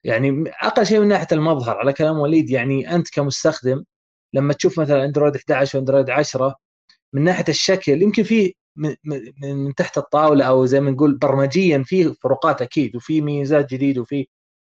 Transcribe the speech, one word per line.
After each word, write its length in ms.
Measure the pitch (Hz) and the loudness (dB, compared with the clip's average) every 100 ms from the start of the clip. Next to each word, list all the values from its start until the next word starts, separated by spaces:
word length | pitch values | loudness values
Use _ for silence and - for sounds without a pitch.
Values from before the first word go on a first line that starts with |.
| 113 | -4
يعني 380 | 113 139 139 160 - | 0 0 -2 -4 -4
أقل 240 | - 240 190 | -2 0 2
شيء 140 | 214 | 2
من 80 | 208 | 2
ناحية 200 | 190 160 | 2 0
المظهر، 460 | 160 160 147 117 101 | 0 0 0 -2 -2
على 160 | 131 | -2
كلام 260 | 139 156 156 | 0 0 0
وليد، 300 | 147 160 120 | 2 2 2
يعني 460 | 127 127 135 - 170 | 0 0 -2 -2 -2
أنت 140 | 165 | -2
كمستخدم 760 | - 143 - 160 - 127 131 - _ _ _ _ | -2 -4 -2 -2 -2 -2 -4 -6 _ _ _ _
لما 200 | 135 143 | -2 -2
تشوف 260 | 143 180 170 | 0 0 0
مثلا 260 | 147 139 143 | 0 0 0
أندرويد 300 | 147 147 139 | 0 0 0
إحداعش 400 | - 135 139 135 | -2 -2 0 -2
وأندرويد 340 | 131 139 131 | 0 0 2
عشرة، 460 | 135 156 127 131 - _ _ _ _ _ | -2 -2 -2 -4 -4 _ _ _ _ _
من 100 | 135 | -2
ناحية 220 | 170 180 175 | 0 0 -2
الشكل 520 | 143 - 185 151 143 | -2 0 0 0 2
يمكن 200 | 208 226 | 2 2
فيه 300 | 208 226 185 - _ 147 | 2 2 0 -2 _ -8
من، 180 | 151 - 151 | -8 -8 -10
من، 160 | 139 117 139 | -10 -12 -12
من 320 | 139 139 139 139 | -8 -6 -4 -4
تحت 220 | 180 147 | -4 -6
الطاولة 480 | - 147 156 139 131 | -2 2 4 4 4
أو 200 | 131 127 | 4 4
زي 160 | 139 | 2
ما 100 | 139 | 2
نقول 260 | 131 151 139 | 2 2 2
برمجيا 680 | 143 135 135 160 185 143 131 | 0 2 0 2 2 2 0
فيه 260 | 185 156 - | 0 0 -2
فروقات 380 | 127 131 160 131 | -2 0 0 -2
أكيد، 340 | 117 156 123 120 | -2 -2 -4 -6
وفيه 260 | - 156 | -4 -2
ميزات 500 | 147 143 139 151 135 | -2 -2 0 0 0
جديدة 280 | 131 139 127 | -2 -2 -2
وفيه، 240 | 113 143 131 _ _ _ | -4 -6 -8 _ _ _